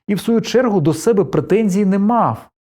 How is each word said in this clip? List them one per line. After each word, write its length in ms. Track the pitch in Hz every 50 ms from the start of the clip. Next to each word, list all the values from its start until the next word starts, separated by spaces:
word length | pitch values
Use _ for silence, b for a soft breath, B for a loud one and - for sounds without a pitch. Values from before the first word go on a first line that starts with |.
| b -
І 60 | 202
в 60 | -
свою 200 | - 233 233 226
чергу 400 | 226 - - 247 262 233 202 180
до 140 | 139 165 156
себе 300 | 160 - 233 - 202 175
претензій 600 | - - 156 - - 180 226 220 196 175 202 208
не 120 | 185 196 196
мав, 520 | 202 214 240 226 185 127 117 - - - _ _ _ _